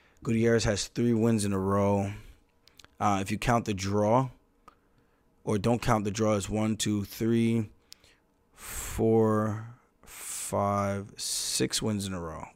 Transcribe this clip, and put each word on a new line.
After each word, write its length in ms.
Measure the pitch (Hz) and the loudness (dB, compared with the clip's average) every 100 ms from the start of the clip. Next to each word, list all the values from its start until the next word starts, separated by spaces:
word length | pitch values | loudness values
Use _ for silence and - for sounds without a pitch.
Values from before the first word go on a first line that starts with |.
| _ _ | _ _
Gutierrez 400 | - 113 117 117 | -2 2 4 4
has 240 | 110 101 - | 2 0 -4
three 260 | - 120 | 0 2
wins 320 | 113 117 113 101 | 4 4 4 2
in 80 | |
a 60 | 98 | 0
row. 520 | 95 101 101 101 98 101 - - _ _ _ _ - - | 2 2 2 2 -2 -6 -16 -20 _ _ _ _ -20 -4
Uh, 200 | 104 98 | 0 0
if 100 | 95 | -2
you 60 | 107 | -4
count 280 | - 117 110 | 0 0 0
the 80 | |
draw, 560 | 98 95 104 104 120 131 - _ _ - _ _ _ _ _ _ _ | -4 -2 0 2 2 0 -8 _ _ -20 _ _ _ _ _ _ _
or 140 | - 107 | -4 -2
don't 240 | 110 120 | 0 0
count 240 | - 110 104 | 2 2 0
the 60 | |
draw, 240 | 101 107 104 | 0 2 2
it's 120 | 95 | 0
one, 300 | 107 110 107 | -2 0 0
two, 260 | 101 104 | 0 -2
three, 640 | 98 - 113 117 117 117 104 - _ - _ _ _ _ _ | -4 -4 0 2 2 0 -2 -10 _ -20 _ _ _ _ _
four, 1120 | - - - - - 113 113 110 107 110 104 113 - _ _ - | -20 -14 -10 -8 0 4 6 4 4 0 -4 -8 -16 _ _ -20
five, 1080 | - - - - 101 101 101 101 101 104 - | -16 -12 -10 -4 -2 0 0 0 -2 -8 -10
six 640 | - - - - - - | -6 -6 -4 -2 -2 -2
wins 240 | 113 104 98 | -2 -2 -4
in 80 | |
a 60 | 90 | -6
row. 260 | 82 78 - | -8 -10 -14